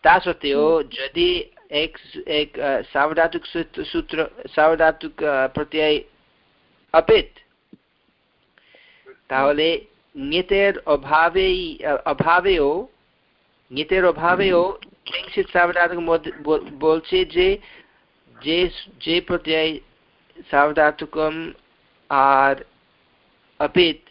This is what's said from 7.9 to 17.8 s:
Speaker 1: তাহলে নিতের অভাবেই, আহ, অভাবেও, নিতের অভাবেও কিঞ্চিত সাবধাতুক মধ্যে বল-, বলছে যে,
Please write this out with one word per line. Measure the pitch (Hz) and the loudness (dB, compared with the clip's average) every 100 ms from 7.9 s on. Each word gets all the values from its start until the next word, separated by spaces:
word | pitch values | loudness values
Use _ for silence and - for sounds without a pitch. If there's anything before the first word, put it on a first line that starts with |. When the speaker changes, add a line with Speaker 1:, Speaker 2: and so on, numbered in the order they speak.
| _ _ _ _ _ _ _ _ _ _ _ - - _ | _ _ _ _ _ _ _ _ _ _ _ -20 -20 _
Speaker 1:
তাহলে | 131 139 147 160 165 - _ _ | 0 0 2 0 -2 -8 _ _
নিতের | 143 139 160 185 196 202 190 - | -12 -4 -4 0 0 2 -2 -2
অভাবেই, | 147 135 151 165 175 190 185 175 151 | -2 2 2 2 2 0 -2 -4 -8
আহ, | 151 143 | -4 -4
অভাবেও, | - 147 160 175 185 180 143 160 262 _ _ _ _ _ _ _ _ | -2 -2 2 2 2 0 0 -2 -8 _ _ _ _ _ _ _ _
নিতের | 131 151 185 | -10 -2 2
অভাবেও | 180 165 165 180 196 175 180 196 - _ | 2 2 0 2 2 2 0 -4 -16 _
কিঞ্চিত | - - - - 185 | -14 -14 -8 -6 -2
সাবধাতুক | 180 175 175 175 175 | 2 2 2 0 0
মধ্যে | 170 165 160 - | -2 -2 -2 -10
বল-, | 147 156 - 139 | -2 -2 -2 -2
বলছে | 156 160 - 185 | 0 0 0 -2
যে, | 185 165 185 202 - - | -2 0 0 0 -6 -20